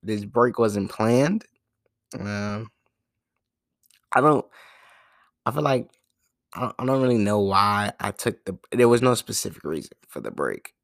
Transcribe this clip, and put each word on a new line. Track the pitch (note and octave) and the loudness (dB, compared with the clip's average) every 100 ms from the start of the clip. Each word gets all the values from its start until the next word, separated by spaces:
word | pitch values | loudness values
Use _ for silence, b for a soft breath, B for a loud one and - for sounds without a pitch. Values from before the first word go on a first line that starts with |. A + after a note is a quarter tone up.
This | - G#2+ | -6 -6
break | G#2 A#2+ A#2+ A#2 | -2 2 2 2
wasn't | A2+ G#2 G2 | 0 0 -4
planned. | - A2 B2 C#3+ G#3+ - _ _ _ _ _ _ - | -2 2 4 2 0 -6 _ _ _ _ _ _ -10
Um, | G2+ G#2 G#2 G#2 A2 _ _ _ _ _ _ _ _ _ _ _ _ _ _ | -8 -6 -6 -6 -10 _ _ _ _ _ _ _ _ _ _ _ _ _ _
I | B2 | 2
don't, | C#3 C#3+ - b b b b b b b b _ - | 4 2 -2 b b b b b b b b _ -6
I | |
feel | C#3+ | -2
like, | D3 C3 A2+ _ _ _ _ _ _ | 0 0 -4 _ _ _ _ _ _
I | - | -8
don't, | B2 - | -8 -6
I | B2+ | -2
don't | C3+ | 0
really | C3 A#2+ | 2 2
know | G2+ G#2+ | 2 2
why | G2 F#2+ G#2 G#2 G#2 - | 2 2 2 2 -2 -4
I | G2+ | -8
took | - - - | -4 -6 -6
the, | - F#2 _ | -10 -14 _
there | A#2 A#2+ | 4 6
was | A#2+ | 6
no | B2 | 4
specific | B2 - G#2+ F#2+ - | 0 -2 -8 -8 -10
reason | - D#2+ - - _ | -8 -8 -10 -20 _
for | - | -12
the | G#1 | -12
break. | - C#2 G1+ - _ | -6 -6 -6 -12 _